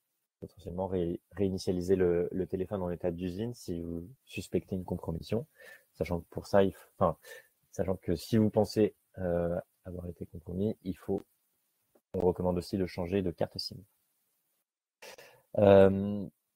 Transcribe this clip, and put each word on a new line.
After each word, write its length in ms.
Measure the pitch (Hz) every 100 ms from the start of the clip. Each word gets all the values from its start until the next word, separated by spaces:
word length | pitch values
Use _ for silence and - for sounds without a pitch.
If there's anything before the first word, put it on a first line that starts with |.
| _ _ _ _
potentiellement 460 | - - 98 87 95
ré-, 340 | 92 85 87 -
réinitialiser 640 | 90 101 92 - 90 87 95
le, 320 | 90 87 87
le 160 | 95 90
téléphone 360 | 95 92 104
en 80 | 90
état 200 | 85 90
d'usine 440 | 85 92 90 117 120
si 260 | - 85
vous 260 | 85 85 85 135 _
suspectez 500 | - - 92 - 95
une 80 | 90
compromission, 600 | 90 - 80 - 107 - _ - - _ _
sachant 260 | 90 87
que 60 | -
pour 180 | - 92
ça, 160 | 101
il 100 | 98
f-, 160 | - - _
enfin, 180 | 117 - - - - _ _
sachant 260 | - 95 92
que 180 | - 85
si 220 | - 113
vous 140 | 107
pensez, 440 | 110 104 - 104 - _ -
euh, 400 | 92 87 85 87 - _ -
avoir 200 | 90 87
été 180 | 85 90
compromis, 540 | 87 82 90 104 -
il 140 | 95 92
faut, 260 | - 98 - _ _ _ _ _ _ _ _ 92
on 60 |
recommande 360 | 90 87 90 90
aussi 220 | 85 101
de 80 | 90
changer 340 | - 87 98
de 100 | 92
carte 280 | 82 - -
sim. 180 | - - 95 _ _ _ _ _ _ _ _ _ _ _ - - - - _ -
Euh, 680 | 101 98 95 98 101 104 92 - _